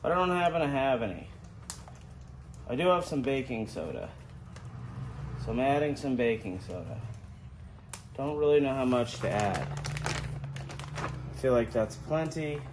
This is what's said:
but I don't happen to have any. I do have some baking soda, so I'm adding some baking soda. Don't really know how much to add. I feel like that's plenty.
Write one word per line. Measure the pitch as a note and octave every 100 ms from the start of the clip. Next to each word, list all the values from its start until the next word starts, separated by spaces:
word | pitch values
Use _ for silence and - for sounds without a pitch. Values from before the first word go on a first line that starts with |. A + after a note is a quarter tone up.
but | -
I |
don't | F3 F3+
happen | F3+ F3 E3
to | D3
have | C#3 C3+ B2+
any. | A2 E2+ - - - - - - - - - - - - - - -
I |
do | B2+ F3
have | F3+
some | F3 D3
baking | B2+ C3+ B2+ A#2 A2
soda, | - D#2+ - - - - - - - - - - - - - - -
so | -
I'm | A#2
adding | C3+ C#3+ D3 C#3
some | C#3+ B2
baking | A#2+ A2 G#2 F#2 -
soda. | F2 E2 - - - - - - - - - - - - -
Don't | C#3 D3
really | D3 D3
know | C#3
how | C3+ B2+
much | B2 A#2 -
to | -
add. | G2+ G#2 F2+ - - - - - - - - - - - - - -
I | - - - -
feel | C3
like | B2 A#2+
that's | A#2+ G#2+ -
plenty. | - D#3 D#3+ D#3+ D3+ D3 C3